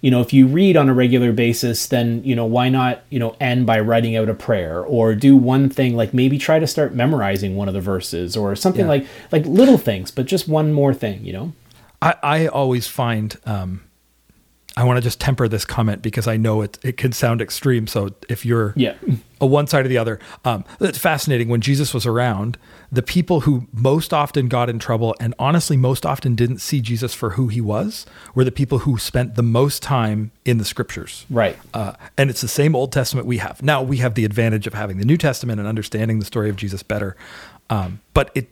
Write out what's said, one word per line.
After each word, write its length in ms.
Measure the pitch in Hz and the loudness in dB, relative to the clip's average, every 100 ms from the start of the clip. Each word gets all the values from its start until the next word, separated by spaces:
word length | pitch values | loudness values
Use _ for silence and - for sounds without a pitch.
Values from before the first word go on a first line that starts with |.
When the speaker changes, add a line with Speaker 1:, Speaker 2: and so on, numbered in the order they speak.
Speaker 1:
you 120 | 139 | 4
know, 80 | 123 | 2
if 120 | 120 | 4
you 140 | 135 131 | 6 6
read 300 | 151 196 160 | 6 4 6
on 120 | 139 | 4
a 60 | |
regular 380 | 127 127 127 120 | 4 4 4 2
basis, 540 | 110 117 117 120 117 - | 2 0 0 -2 -4 -2
then, 340 | 131 117 117 | 0 0 -2
you 120 | 135 117 | -2 -2
know, 80 | 113 | 0
why 220 | 120 127 | 2 2
not, 340 | 131 127 123 _ | 2 0 -2 _
you 80 | 139 | -4
know, 160 | 117 - | -4 -2
end 260 | 131 123 117 | 0 2 2
by 140 | 110 | 2
writing 340 | 107 117 117 | 2 2 2
out 140 | 113 110 | 0 -2
a 60 | |
prayer 460 | 107 - 107 82 82 | -2 -2 -2 -2 -6
or 360 | - 123 113 107 | -2 2 2 4
do 200 | 139 139 | 8 8
one 320 | 123 131 135 | 6 2 2
thing, 280 | 135 131 117 | 2 0 0
like, 180 | 110 | 0
maybe 240 | 127 131 139 | 2 2 2
try 220 | - 160 | 2 2
to 80 | 160 | 2
start 260 | - 147 | 0 -2
memorizing 640 | 127 127 147 98 98 95 95 | 2 0 2 0 -2 -2 -2
one 100 | 98 | -2
of 80 | |
the 60 | 95 | -4
verses 560 | 92 95 - 85 87 107 | -2 -4 -4 -6 -4 -2
or 180 | 101 | -2
something 280 | 101 185 185 | 0 0 2
Speaker 2:
Yeah. 40 | 180 | 2
Speaker 1:
like, 160 | 143 135 - - | 2 -2 -16 -2
like, 120 | 160 | 0
little 320 | 156 175 262 220 | 2 6 8 6
things, 340 | 135 98 95 | 4 -4 -6
but 140 | - 127 | -6 -2
just 200 | 190 - | -2 0
one 260 | 156 156 | 0 2
more 220 | 151 139 | 2 2
thing, 300 | 135 113 98 | 0 -4 -6
you 80 | 101 | -10
know? 200 | 92 160 - _ - _ _ | -8 -10 -12 _ -20 _ _
Speaker 2:
I, 140 | 160 170 | -2 0
I 240 | 143 156 160 | 0 0 0
always 400 | 139 135 123 113 | 0 0 0 -4
find, 500 | - 120 113 107 - | -4 -2 -2 -4 -8
um, 360 | - 101 92 95 - _ _ _ _ _ _ _ - - | -8 -6 -6 -10 -14 _ _ _ _ _ _ _ -12 0
I 80 | |
wanna 160 | 123 123 | 2 2
just 180 | 120 - | 0 -2
temper 300 | - 131 117 | -2 0 0
this 160 | 107 | -2
comment 380 | - - 110 101 | -4 -2 0 0
because 260 | 113 113 110 | -4 -4 -2
I 80 | 110 | 0
know 260 | 113 107 | 0 0
it, 160 | 104 - | -2 -6
it 120 | 131 127 | -8 -4
can 140 | 131 | -4
sound 300 | 113 123 117 | 0 0 0
extreme. 460 | 107 - 143 123 110 | -4 -4 0 0 0
So 220 | 117 101 - - | -4 -4 -8 -10
if 180 | 117 120 | -6 0
you're 280 | 117 107 - | 0 0 0
Speaker 1:
Yeah. 160 | 120 - 339 117 - _ | -2 -2 -4 -4 -4 _
Speaker 2:
a 60 | 135 | 2
one 200 | 143 147 | 2 2
side 180 | 147 | 0
or 40 | 131 | 0
the 100 | 127 | 0
other, 220 | 113 107 - - | -2 -6 -12 -6
um, 200 | 123 110 - - | -4 -4 -6 -4
it's 180 | 190 135 | -4 0
fascinating. 500 | 175 151 - 127 117 | -2 -2 0 0 2
When 120 | 120 | 0
Jesus 320 | 110 139 143 | 2 0 0
was 140 | 131 120 | -2 -2
around, 500 | 113 123 98 107 120 - - - | 0 0 -2 -4 -8 -14 -20 -6
the 100 | 123 | -4
people 380 | - 180 165 170 | 0 -2 0 0
who 260 | 147 131 123 | 2 0 -2
most 420 | 113 131 151 - | -2 2 2 0
often 320 | 156 147 147 127 | -2 -2 -2 -2
got 240 | 123 120 | 0 -2
in 80 | 117 | -4
trouble 380 | - 113 117 - | -4 -2 -2 -2
and 160 | 117 - | -6 -2
honestly 400 | 135 170 - 143 | 0 0 2 2
most 300 | 127 131 - | 2 0 -2
often 300 | 139 135 117 | -4 -2 0
didn't 240 | 120 135 | 0 -2
see 200 | - 147 | -4 -4
Jesus 320 | 113 117 120 | -2 -4 -4
for 180 | - 113 | -4 -6
who 180 | 95 127 | -2 -2
he 120 | 113 | -2
was 460 | 107 104 202 220 - - - - | -2 -2 -4 -6 -16 -20 -8 0
were 80 | |
the 80 | 127 | 0
people 260 | - 139 135 | 0 -2 0
who 180 | 147 117 | 0 -2
spent 360 | - 127 123 | -2 -4 -2
the 80 | 117 | -2
most 400 | 117 117 139 - | 0 2 0 -2
time 480 | - 135 113 107 107 _ | -2 -2 0 -2 -6 _
in 140 | - 120 | -2 -2
the 60 | |
scriptures. 600 | 104 - 117 - 82 - - | -2 -6 -8 -8 -14 -18 -6
Speaker 1:
Right. 280 | 120 101 - - | 0 0 -2 -12
Speaker 2:
Uh, 200 | 101 101 - - - | -8 -8 -10 -12 -2
and 140 | 139 | 0
it's 100 | 117 | 0
the 60 | 123 | -6
same 300 | - 147 143 | 0 2 2
Old 160 | 135 | 0
Testament 340 | 135 123 135 113 | -2 -2 -4 -4
we 120 | 120 | -4
have. 220 | 98 - | -6 -4
Now 220 | 135 147 | -2 0
we 140 | 131 135 | 0 0
have 180 | 123 | 0
the 100 | 113 | 0
advantage 440 | 107 104 113 110 101 | 0 2 0 0 -4
of 60 | |
having 240 | 107 104 92 | -8 -8 -2
the 60 | |
New 120 | 107 165 | 2 2
Testament 420 | 156 123 123 107 | 2 -2 -6 -4
and 100 | 104 | -4
understanding 520 | 110 104 110 113 110 | -4 -4 -4 0 -2
the 40 | |
story 260 | 101 120 107 | -2 -2 -2
of 40 | 98 | -4
Jesus 280 | 101 98 | -6 -8
better. 320 | - 104 101 - - - - - _ | -6 -6 -4 -8 -18 -20 -20 -20 _
Um, 300 | 107 90 101 _ | -4 -4 -8 _
but 160 | - 139 - | -2 0 -4
it 120 | 123 | -8